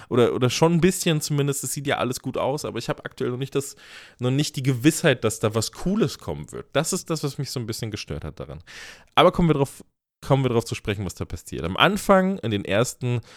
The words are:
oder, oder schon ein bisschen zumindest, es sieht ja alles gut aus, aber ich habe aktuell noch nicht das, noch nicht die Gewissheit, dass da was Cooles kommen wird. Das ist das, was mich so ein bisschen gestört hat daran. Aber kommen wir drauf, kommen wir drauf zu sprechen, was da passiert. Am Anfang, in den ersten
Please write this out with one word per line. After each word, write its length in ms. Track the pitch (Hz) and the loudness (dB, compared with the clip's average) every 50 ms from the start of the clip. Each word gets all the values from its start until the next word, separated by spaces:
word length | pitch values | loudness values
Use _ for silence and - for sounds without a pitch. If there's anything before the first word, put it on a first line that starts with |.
| - - | -8 0
oder, 260 | - 123 117 85 64 | 2 4 4 4 4
oder 160 | 117 127 120 | 2 0 0
schon 240 | - - 160 165 175 | 2 2 2 4 4
ein 60 | 165 | 4
bisschen 400 | 165 190 185 - - 180 156 151 | 4 4 2 2 0 0 0 0
zumindest, 440 | - - 151 143 143 143 135 - - | -2 -2 -2 0 0 0 -2 -4 -6
es 80 | 127 | -6
sieht 140 | - 151 139 | -6 -6 -2
ja 100 | 143 113 | -2 -2
alles 240 | - 107 123 123 - | 0 0 -2 -4 -6
gut 160 | - 131 - | -6 -6 -4
aus, 280 | - 87 123 143 151 - | -2 -2 -2 -2 -2 -6
aber 140 | 107 - 117 | -6 -6 -6
ich 100 | - - | -6 -6
habe 160 | 143 - - | -8 -8 -8
aktuell 260 | - - - 123 123 | -14 -8 -6 -4 -4
noch 80 | 123 123 | -4 -4
nicht 160 | 135 131 - | -6 -4 -4
das, 220 | 139 139 - - _ - - - - - - - - | -4 -4 -4 -12 _ -20 -20 -20 -20 -20 -20 -10 -4
noch 120 | 123 127 | -2 0
nicht 260 | 131 139 - - - | 2 2 0 -2 -4
die 60 | 147 | -2
Gewissheit, 600 | 127 139 131 117 120 156 - - - 156 127 - - | 0 0 0 4 4 2 2 4 2 2 2 2 0
dass 160 | 107 - - | -2 -2 0
da 140 | - 107 101 | -2 0 0
was 180 | 113 - - | 0 -4 -4
Cooles 460 | - - - 180 202 220 190 135 - - | -6 -4 -2 0 0 2 0 0 -2 -8
kommen 340 | - - 76 71 73 - | -10 -10 -8 -8 -10 -12
wird. 140 | - 62 - _ | -12 -14 -12 _
Das 200 | - 135 160 - | -2 -2 -2 -2
ist 160 | 196 180 - - | -4 -4 -4 -6
das, 160 | 165 156 - | -6 -4 -4
was 140 | 139 - - | -6 -6 -6
mich 120 | 135 - | -8 -6
so 80 | - 127 | -6 -8
ein 80 | 113 | -6
bisschen 240 | 107 110 - 120 107 | -6 -8 -8 -6 -8
gestört 340 | 104 - - - 76 71 - | -8 -8 -8 -8 -10 -8 -8
hat 140 | 76 - - | -10 -10 -10
daran. 240 | - 131 69 - - - - - - - - - - _ - | -12 -12 -12 -16 -16 -18 -20 -18 -18 -18 -20 -20 -8 _ 6
Aber 180 | - 151 180 | 8 8 8
kommen 160 | 175 - 170 160 | 6 4 4 4
wir 60 | 147 | 4
drauf, 280 | 135 139 - - - - _ _ _ _ _ _ - | 4 2 0 -2 -18 -20 _ _ _ _ _ _ -10
kommen 240 | - - 143 135 135 | 0 2 2 4 4
wir 60 | 123 | 2
drauf 160 | 113 117 - | 2 2 0
zu 80 | - 113 | 0 -6
sprechen, 320 | - - 110 98 104 101 | -6 -4 -4 -4 -4 -4
was 80 | 87 - | -6 -6
da 100 | - 85 | -8 -8
passiert. 400 | - - - - - - - - | -8 -8 -12 -12 -10 -8 -6 -4
Am 140 | 85 95 - | -4 2 4
Anfang, 600 | 139 170 214 196 - - 196 190 185 190 196 - | 4 4 4 0 2 4 4 4 4 2 -2 -2
in 120 | - 113 | -4 -2
den 140 | 107 101 - | -2 -2 -2
ersten 580 | - 95 107 123 - - - 127 123 123 117 - - - | 0 2 2 2 0 -2 -6 -4 -2 -2 -4 -4 -10 -20